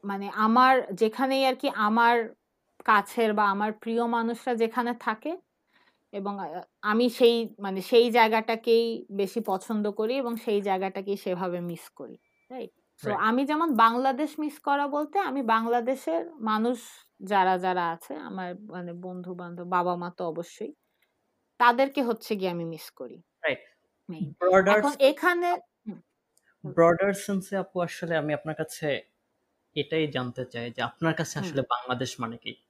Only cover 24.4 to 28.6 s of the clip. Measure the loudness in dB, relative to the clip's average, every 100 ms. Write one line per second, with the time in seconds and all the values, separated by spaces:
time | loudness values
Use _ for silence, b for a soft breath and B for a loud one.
24.4 | 6 6 6 4 2 4 4 6 2 2
25.4 | 0 -2 _ _ -16 -16 _ _ _ _
26.4 | _ _ -4 4 4 6 0 -2 -4 -4
27.4 | -4 -6 -4 -4 -4 -6 -2 -2 -2 -4
28.4 | -6 -8